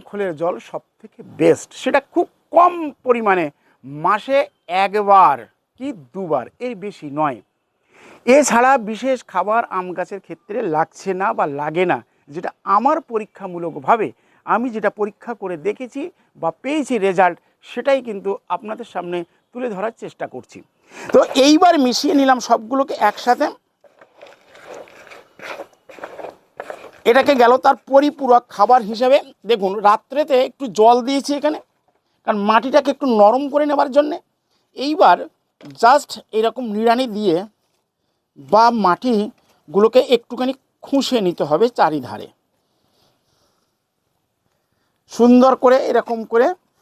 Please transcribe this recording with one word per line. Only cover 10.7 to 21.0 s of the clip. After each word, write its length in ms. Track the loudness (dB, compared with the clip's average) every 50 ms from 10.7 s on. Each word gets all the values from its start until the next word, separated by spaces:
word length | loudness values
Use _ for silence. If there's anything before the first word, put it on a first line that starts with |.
| -2
লাগছে 360 | -2 -2 -4 _ -14 -8 -8 -6 -4
না 80 | -4 -4 -2 -4
বা 60 | -4 -4 -4 -8
লাগে 240 | -8 -6 -2 -2 0 0
না। 60 | -2 -4 -4 _ _ _ _ _ -16
যেটা 160 | -12 -12 -12 -12 _ -4 -2 0
আমার 200 | 0 2 0 -2 -2 -4 -8
পরীক্ষামূলকভাবে 960 | -8 -8 -8 _ _ -18 -16 -14 -12 -10 -10 -10 -10 -8 -2 0 0 0 0 -6 -8 _ _ _ _ _ _ -4 -2
আমি 120 | -2 -2 -4 -6
যেটা 160 | -4 -4 -4 -4 -4
পরীক্ষা 320 | -8 -8 -8 _ -14 -14 -14 -12
করে 140 | -10 -10 -10 -6 -6
দেখেছি 360 | -8 -8 -8 -12 -14 -12 -12 -12 -12 _ _ _ _ _ -8
বা 80 | -8 -8 -8 _
পেয়েছি 320 | -8 -6 -4 -4 -4 -2 -2 -2 0
রেজাল্ট, 300 | -2 2 2 2 0 0 _ _ _ _ _ _ -14
সেটাই 300 | -12 -6 -2 -2 -2 -2 -2 -8
কিন্তু 220 | -12 -8 -6 -8 -8 -8 _ -10 -10
আপনাদের 340 | -10 -10 -12 -14 -14 -14 -12 -12
সামনে 240 | -12 -10 -8 -8 -8 -8 _ _ _ _ _
তুলে 160 | -14 -10 -10 -10 -8
ধরার 200 | -8 -8 -10 -10 _
চেষ্টা 240 | -18 -18 -14 -14 -14 -14 -14
করছি। 240 | -18 -18 _ -20 -20 -20 _ _ _ _ _ -20 -20